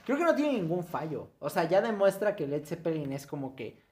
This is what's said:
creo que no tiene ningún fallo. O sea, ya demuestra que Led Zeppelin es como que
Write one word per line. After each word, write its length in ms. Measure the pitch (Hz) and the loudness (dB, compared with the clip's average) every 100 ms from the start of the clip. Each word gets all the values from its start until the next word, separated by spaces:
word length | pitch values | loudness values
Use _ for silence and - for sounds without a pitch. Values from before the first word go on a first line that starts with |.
creo 140 | - 277 | -2 2
que 60 | |
no 100 | 339 | 4
tiene 180 | 269 294 | 4 2
ningún 320 | 247 160 180 | 2 0 -2
fallo. 460 | 170 - 156 131 - _ | -2 -6 -4 -6 -10 _
O 100 | 147 | -4
sea, 140 | 185 | 0
ya 160 | 165 185 | 4 4
demuestra 560 | 226 208 196 190 208 196 | 2 4 2 4 0 0
que 100 | 143 | -2
Led 180 | 147 | -4
Zeppelin 480 | 151 170 165 160 135 | -4 -6 -2 -2 -4
es 140 | 139 - | -6 -8
como 300 | 147 135 131 | -8 -8 -8
que 260 | 110 - _ | -12 -14 _